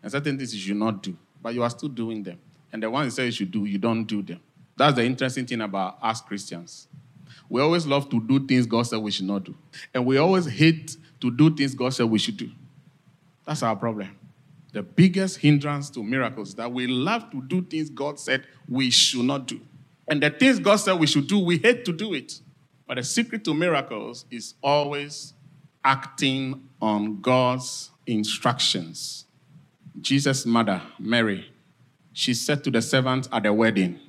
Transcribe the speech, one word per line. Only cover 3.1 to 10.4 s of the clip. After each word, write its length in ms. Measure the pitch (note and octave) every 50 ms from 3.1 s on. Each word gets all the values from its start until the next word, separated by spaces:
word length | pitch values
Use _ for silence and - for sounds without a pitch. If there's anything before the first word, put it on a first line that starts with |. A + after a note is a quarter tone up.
| -
he 20 |
said 80 | - B2+
you 80 | A#2+
should 180 | A2+ - G2+ F2+
do, 140 | F#2+ G#2+ G2+
you 140 | G#2 G2 G2
don't 260 | G2 A#2 A2+ A2+ G#2+
do 160 | G2+ G#2+ G#2
them. 200 | G2 - F2 - _ _ _ _ - _ _
That's 180 | - - D3 C#3
the 80 | B2
interesting 440 | A#2 B2 C3 B2 C3+ B2+ B2 C3+ B2
thing 160 | A#2+ B2+ A2+
about 340 | A2 G2+ G2 G2 F#2+ F#2 - -
us 180 | - A2 A2+ A2+
Christians. 640 | - - G#2+ G2+ - - F#2 E2+ E2+ E2+ - - - _ - - - _ - - - - - - - -
We 140 | - B2
always 240 | C#3+ D#3 E3+ F3 D#3+
love 240 | C#3+ C#3 C#3 C#3 -
to 100 | - A#2
do 260 | A2 - C3+ C#3 C3+
things 200 | C3+ C3 B2+ B2
God 160 | A#2 A2+ A#2
said 160 | A#2+ A#2 A2+ A2
we 120 | A2 G#2
should 140 | G2 - F#2+
not 200 | F#2+ G2+ G2 F#2
do. 100 | - - - _ _ - - - - -
And 100 | B2+ B2
we 140 | B2+ C3 C#3
always 260 | D#3 F3+ F#3+ F#3